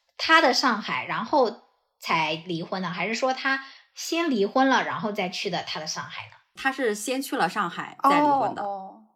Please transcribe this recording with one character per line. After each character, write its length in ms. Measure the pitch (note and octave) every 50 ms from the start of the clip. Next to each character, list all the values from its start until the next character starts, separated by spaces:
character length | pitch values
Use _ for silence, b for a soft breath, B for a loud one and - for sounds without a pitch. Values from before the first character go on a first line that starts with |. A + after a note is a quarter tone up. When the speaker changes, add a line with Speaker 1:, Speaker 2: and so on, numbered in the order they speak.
| _ _ _
Speaker 1:
她 240 | - - - E4 E4
的 120 | D#4+ C4 C4
上 280 | - - C4 A3+ G#3
海， 240 | - - D3 B2+ -
然 180 | - D#3+ E3 A3
后 380 | - - D4+ B3+ G#3+ A3 - _ _ _ _ _ _ _ _
才 420 | - - F3 E3 D#3+ D#3 D#3+ E3 E3
离 160 | F#3 F3 D#3+ D#3+
婚 200 | - G3+ F#3 F#3+
的， 60 | E3+
还 180 | F3 F#3+ A3+
是 80 | G#3 A3+
说 180 | A3+ C4 C4 B3+
她 300 | B3+ - C4+ C4+ C4+ C#4 B B B B B B
先 340 | - - - E4 E4 E4+ E4
离 160 | C4 G3+ G3
婚 200 | B3 - C4 C4 C4+
了， 140 | B3+ G#3+ E3+
然 160 | D3+ C3 D#3
后 140 | F3 G#3+ G3+
再 160 | G#3 F#3 F3+
去 220 | F#3+ - - G3+
的 120 | F3 D3+ -
她 140 | - - D#3+
的 80 | D#3
上 160 | - - - C#3
海 220 | C#3 - - A2
呢？ 80 | - - - _ _ _
Speaker 2:
她 180 | - - C4+ C#4
是 220 | - C4+ A3 G#3
先 260 | G#3 - - B3 C4+ C4+
去 140 | - D4+
了 120 | B3+ F3 F3
上 220 | - A3 G3 F3
海， 260 | - F3 D3+ - - - -
再 180 | C#4 C#4+ D4
离 60 | D4
婚 280 | D4 C#4+ C4+ A#3 G3 -
的。 80 | F#3+ G#3
Speaker 3:
哦， 40 |
哦。 360 | G3+ G3+ G3 F#3+ F#3+ - - - _ _